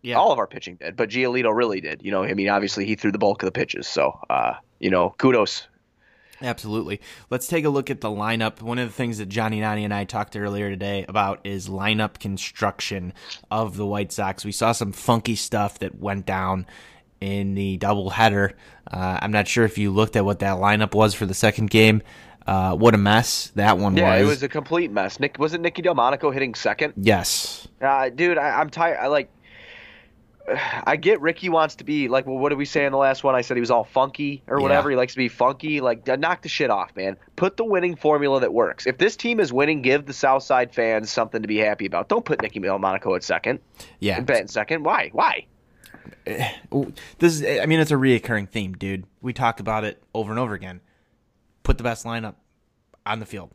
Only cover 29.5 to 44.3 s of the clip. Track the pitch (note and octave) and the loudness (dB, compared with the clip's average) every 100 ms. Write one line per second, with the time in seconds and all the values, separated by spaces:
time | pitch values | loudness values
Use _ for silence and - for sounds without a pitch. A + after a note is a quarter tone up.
29.5 | - - - - - _ _ _ _ - | -20 -20 -20 -20 -20 _ _ _ _ -6
30.5 | G#2+ - - - D3+ D#3+ G#3 D3+ E3 F#3 | -4 -4 -4 -2 0 2 2 2 -2 0
31.5 | D#3+ D#3 - A#2+ D3 C3 C3 C3 C3 C#3+ | 2 0 -2 -4 -2 2 0 0 -2 -2
32.5 | C#3 C#3+ D3+ C#3 C3+ C3+ C3+ C#3 B2+ A#2+ | -2 -2 0 0 2 2 2 2 2 0
33.5 | B2 A#2+ A#2+ G#2 C3+ C3+ - D3 C#3 - | -2 2 2 2 0 0 -2 -6 -8 -4
34.5 | C#3 C#3 C#3 C#3+ B2+ B2+ C3 B2 - B2 | 0 2 2 2 0 0 -2 -4 2 0
35.5 | C3+ D#3 D3 B2+ A2+ A#2 C3+ D#3+ - D3 | 0 -4 -2 -2 -2 -2 -2 0 -2 -6
36.5 | - C#3 G2+ F#2 - F#2+ G2 _ - F#3+ | -2 0 0 -2 -6 -8 -8 _ -2 -2
37.5 | F#3+ A3+ F#3+ F3 E3 D3+ D3+ C#3+ C3+ B2 | -2 -2 0 0 0 2 2 2 2 2
38.5 | G#2 G2 - - B2+ G3 - A#3 A#3 E3+ | 2 0 0 -4 0 0 0 -2 0 0
39.5 | B2 D3 D3+ B2+ C#3+ C#3+ C3+ C#3 C3+ - | 2 2 2 2 2 0 0 2 2 4
40.5 | C3 B2 - A2+ A2 G#2+ - A2+ A2+ G#2+ | 2 2 0 0 0 0 -2 -2 -4 -2
41.5 | G#2+ G#2+ G#2 G2 F2 - A#3 A#3 D3+ G#2+ | 0 0 0 -2 -4 0 -2 0 -4 -4
42.5 | A2 F#2+ G2 G2 F#2+ G#2 F2+ - E2+ - | -4 -4 0 0 0 -2 -2 0 -2 -2
43.5 | C3+ _ _ - _ G2+ F#2 B2+ | -6 _ _ -20 _ -2 -2 0